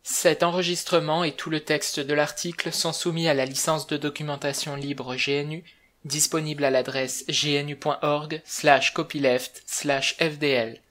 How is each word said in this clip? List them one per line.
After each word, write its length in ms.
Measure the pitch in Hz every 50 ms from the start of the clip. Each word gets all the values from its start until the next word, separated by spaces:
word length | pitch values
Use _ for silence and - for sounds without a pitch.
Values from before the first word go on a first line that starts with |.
| _
Cet 400 | - - - - 175 156 151 170
enregistrement 800 | 175 175 185 180 170 175 170 - - 180 165 151 156 156 170 175
et 100 | 156 -
tout 140 | - - 160
le 100 | 160 151
texte 400 | 151 - 156 143 - - - 202
de 140 | 143 135 147
l'article 580 | - 147 - - - - 175 170 - - 170
sont 220 | 160 - - 170 156
soumis 340 | - - 175 160 165 165
à 60 | 165 147
la 100 | 135 131
licence 440 | 131 135 - - 165 160 156 151
de 100 | - 156
documentation 760 | 143 147 147 147 - 151 151 143 139 - 143 139 - - 156 143
libre 420 | 139 139 143 143 135 123 123 127
G 160 | 127 - 143 139 143
N 120 | 147 151 156
U, 80 | 165 170 - _ _ _ _ _ _ _
disponible 580 | 147 147 151 151 - - 160 156 151 151 143 143
à 60 | 139
l'adresse 560 | 131 127 127 135 131 135 131 127 - - -
G 280 | - 151 - - 151 143
N 160 | 143 143 147
U 40 | 147
point 240 | - - 156 139 -
org 400 | - 147 147 147 151 156 160 160 -
slash 480 | - - - - 151 139 131 - - -
copyleft 680 | - 156 - - 147 139 131 123 127 - - - - _
slash 500 | - - - - 143 139 135 135 - -
F 220 | - 170 160 151
D 100 | 143 151 143
L. 300 | 135 120 113 113 113 - _ _